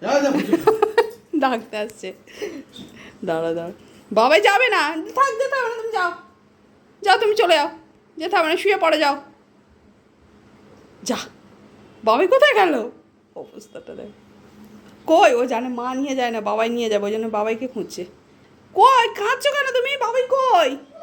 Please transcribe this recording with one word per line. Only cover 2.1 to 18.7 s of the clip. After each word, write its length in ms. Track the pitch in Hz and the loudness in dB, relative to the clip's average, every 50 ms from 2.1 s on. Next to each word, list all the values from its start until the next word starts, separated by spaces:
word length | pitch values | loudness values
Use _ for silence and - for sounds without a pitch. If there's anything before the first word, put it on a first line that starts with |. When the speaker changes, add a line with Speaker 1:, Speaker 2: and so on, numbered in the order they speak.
| 185 - _ - - - - - - 294 - - - - - - - - - - - - - | -16 -18 _ -20 -16 -12 -12 -12 -12 -14 -18 -20 -20 -20 -20 -20 -20 -20 -20 -20 -18 -10 -6
Speaker 2:
দাঁড়া, 260 | 175 165 160 165 165 165 | -6 -4 -2 -2 -4 -4
দাঁড়া। 220 | 170 165 170 - - - - - - - - | -4 -6 -10 -12 -16 -20 -20 -20 -20 -16 -4
বাবাই 300 | 208 202 226 262 302 330 | 0 2 4 6 6 6
যাবে 260 | 415 453 403 453 508 494 | 6 4 4 4 4 2
না, 140 | 415 349 302 294 330 320 359 415 - | 2 0 0 -2 -4 -6 -8 -6 -2
থাক, 160 | 508 554 539 - 453 | 0 0 0 0 -2
যেতে 180 | 539 523 554 | -4 -2 -2
হবে 120 | 539 494 453 | -4 -4 -4
না, 60 | 480 453 | -6 -8
তুমি 140 | 440 453 427 | -8 -6 -4
যাও, 200 | 392 359 349 339 - - - _ _ _ _ _ _ _ _ _ _ _ _ _ _ - | -2 -4 -4 -4 -8 -14 -20 _ _ _ _ _ _ _ _ _ _ _ _ _ _ 0
যাও, 140 | 415 381 415 453 | 2 2 2 2
তুমি 120 | 415 415 | 2 2
চলে 200 | 427 453 349 330 | 2 2 4 4
যাও, 140 | 302 285 320 - - - _ _ _ _ _ _ | 2 2 0 -4 -10 -20 _ _ _ _ _ _
যেতে 180 | - 311 359 370 | -10 -6 -2 0
হবে 120 | 381 330 311 | 0 0 0
না, 60 | 330 | -2
শুয়ে 220 | 359 - 392 415 392 370 | 0 0 0 0 2 2
পড়ে 140 | 320 311 302 | 0 2 2
যাও। 180 | 311 285 277 285 - - - _ _ _ _ _ _ _ _ _ _ _ _ _ _ _ _ _ _ _ _ _ _ _ _ _ _ - - - - - - - - - | 2 0 0 -2 -6 -16 -20 _ _ _ _ _ _ _ _ _ _ _ _ _ _ _ _ _ _ _ _ _ _ _ _ _ _ -20 -20 -20 -20 -20 -20 -10 -6 -6
যা, 100 | 240 - - - - - - - - - - - - - - - - - - | -6 -6 -8 -12 -18 -20 -20 -20 -20 -20 -20 -20 -20 -20 -20 -20 -20 -4 0
বাবাই 220 | 220 220 254 370 370 508 | 0 2 2 4 4 4
কোথায় 200 | 539 539 587 523 415 | 6 6 4 6 4
গেল? 140 | 392 349 294 247 214 247 - - _ _ _ _ _ _ _ | 2 2 2 -2 -4 -8 -12 -16 _ _ _ _ _ _ _
অবস্থাটা 560 | - 143 - - - - - - - - - - | -20 -20 -20 -20 -20 -20 -20 -20 -20 -18 -18 -16
দেখ। 160 | - - - - - - - - - - - - - - - - - - - - - - - | -16 -18 -18 -20 -20 -20 -20 -20 -20 -20 -20 -20 -20 -20 -20 -20 -20 -20 -20 -20 -10 0 2
কই, 200 | 320 339 415 320 254 | 4 6 6 6 4
ও 80 | 240 247 247 233 | 2 0 -2 -2
জানে 160 | 226 247 254 | -4 -4 -6
মা 260 | 247 233 240 247 262 | -6 -6 -6 -6 -4
নিয়ে 200 | 262 277 285 269 262 | -4 -4 -4 -2 -2
যায় 120 | 247 240 233 | -2 -2 -4
না, 60 | 226 | -4
বাবাই 280 | 208 202 208 214 226 226 240 | -4 -2 -2 -2 -2 -2 -2
নিয়ে 120 | 240 233 220 | -2 -2 -2
যাবে, 140 | 214 202 202 | -2 -2 -2
ওই 60 | 202 214 | -2 -4
জন্য 120 | 220 226 | -4 -4
বাবাইকে 400 | 226 214 208 208 220 226 220 262 247 - | -4 -4 -2 -2 -2 -4 -4 -6 -8 -8
খুঁজছে। 280 | 226 180 - - - 180 - - - _ _ _ _ _ _ _ _ _ _ | -10 -10 -10 -12 -14 -14 -14 -18 -20 _ _ _ _ _ _ _ _ _ _